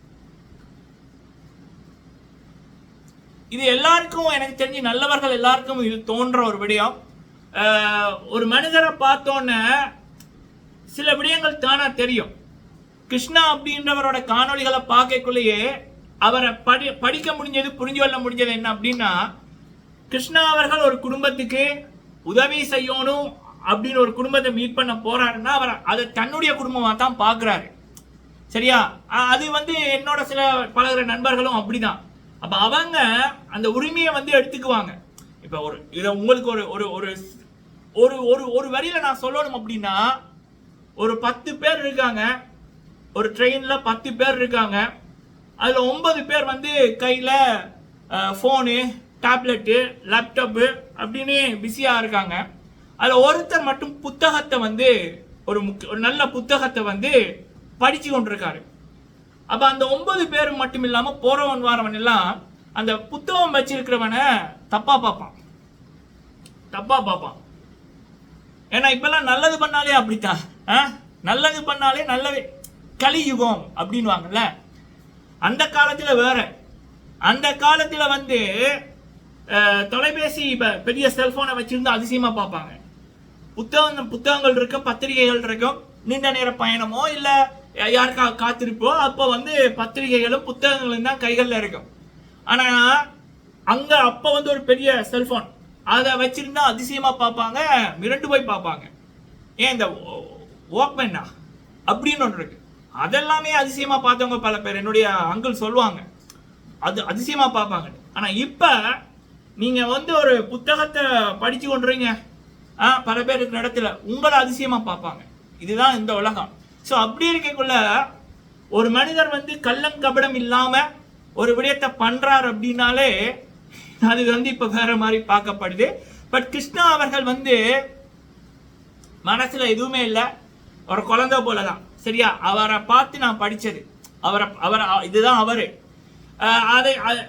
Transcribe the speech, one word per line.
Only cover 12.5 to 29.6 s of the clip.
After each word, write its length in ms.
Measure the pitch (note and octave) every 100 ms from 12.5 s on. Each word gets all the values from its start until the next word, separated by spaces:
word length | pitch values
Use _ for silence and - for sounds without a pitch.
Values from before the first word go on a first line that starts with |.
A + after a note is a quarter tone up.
| - - - - _ -
கிருஷ்ணா 340 | B3+ C#4+ E4 D#4+
அப்படின்றவரோட 680 | D4 D4 C#4+ C#4+ C#4+ C4+ C4
காணொளிகளை 560 | C4 A#3+ C4+ C#4 C4 C4 C4
பார்க்கக்குள்ளேயே 760 | A#3+ B3+ B3+ B3 B3 A3 G#3 B3 C4+ - - - -
அவரை 320 | G#3+ B3 A#3+ A3+ B3
படி-, 320 | C4 C#4 -
படிக்க 280 | B3+ D4+ D#4
முடிஞ்சது, 360 | D4+ C#4+ C4+ C4+ F#3+
புரிஞ்சு 220 | B3+ C#4
கொள்ள 160 | C4+ C4
முடிஞ்சது 340 | B3 A#3+ A#3+ A3+
என்ன 100 | A3+
அப்படின்னா, 380 | G#3+ A#3 B3 G#3 F3+ G#3+ - - - - - - - -
கிருஷ்ணா 340 | C4 B3+ D#4+ D#4+
அவர்கள் 340 | D4+ C#4+ D4+ C#4
ஒரு 100 | B3+
குடும்பத்துக்கு 600 | B3 C4+ C#4 C4 A#3 C4 C#4+ C#4+ - - - -
உதவி 360 | D#3+ A3 C#4 D4+
செய்யணும் 640 | C#4 C4+ B3+ C4 C4 C#4+ C#4 - - - -
அப்படின்னு 360 | G#3+ B3+ C4
ஒரு 80 | A#3
குடும்பத்தை 380 | A#3 C4 C#4 B3+
மீட் 260 | A#3 A#3+ B3+
பண்ண 140 | B3
போறாருன்னா, 580 | A3 A3 B3+ A#3+ A3+ A#3+ C#4
அவர் 160 | B3+ G#3+
அதை 200 | - A3+ A#3
தன்னுடைய 400 | A3+ A#3+ D#4 D#4
குடும்பமா 360 | C#4 B3+ B3+ A3+ G#3+
தான் 220 | B3+ B3
பார்க்குறாரு. 480 | G#3+ A3+ A3+ F3 - - - - - - - - -
சரியா? 340 | A3+ B3+ A#3+ F#3+ - -
அ-, 180 | A3 B3+
அது 160 | B3+ D4+
வந்து 240 | D4